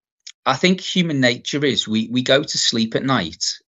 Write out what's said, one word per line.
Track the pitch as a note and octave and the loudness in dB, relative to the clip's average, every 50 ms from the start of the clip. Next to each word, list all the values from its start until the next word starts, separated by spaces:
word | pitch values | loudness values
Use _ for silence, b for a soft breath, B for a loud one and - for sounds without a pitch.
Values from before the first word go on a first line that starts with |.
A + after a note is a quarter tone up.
| _ _ _ _ _ - - _ - | _ _ _ _ _ -20 -20 _ -2
I | - - | -2 0
think | B2+ - F3+ F#3+ F#3 | 2 2 2 2 2
human | - - - F#3+ F3 E3 D3 C3+ | -2 -2 -2 0 0 0 2 2
nature | C3 B2 A#2+ - - - - C#3+ D3+ | 2 2 2 0 -4 -4 -2 0 0
is | C#3+ A2+ G2 - G#2+ | 0 0 0 -2 0
we, | A2 A2 A2+ A#2+ | 0 -2 0 0
we | A#2+ B2+ B2+ | -2 -2 2
go | C3+ C3+ C#3+ D3+ | 2 2 2 2
to | - - - | 0 -4 -2
sleep | - - - A2+ A2+ A2+ - | -2 0 0 0 0 0 -2
at | - - | -2 0
night | C3+ C3 A2+ F2 D#2+ - - - - - - _ | 0 0 0 0 -4 -6 -6 -6 -6 -6 -8 _